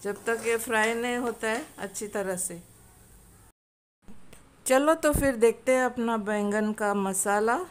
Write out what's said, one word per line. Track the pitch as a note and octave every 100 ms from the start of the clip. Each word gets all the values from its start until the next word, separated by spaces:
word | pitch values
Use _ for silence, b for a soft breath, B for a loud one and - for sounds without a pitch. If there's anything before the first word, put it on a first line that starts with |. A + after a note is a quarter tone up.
जब | G3+ G3+ -
तक | A3+ A3+
ये | A#3
फ्राई | A3+ A3 G#3+
नहीं | A#3 A#3+ B3
होता | B3 A3+ A3+
है | A3 D#4 -
अच्छी | G3 G3 G#3
तरह | G#3 F#3+ F3+
से। | - E3+ - - - - - - - - - _ _ _ _ _ - - - - - - -
चलो | C4 D4
तो | D#4+ D#4
फिर | D4 C#4 A#3+
देखते | A3+ A3+ - C4
हैं | B3+
अपना | B3 A#3 A3+
बैंगन | G3+ G#3 G3+ G#3 G#3+
का | G#3+ G#3
मसाला। | G3+ F#3+ F#3+ G#3+ G3+ A3 B3+ F4+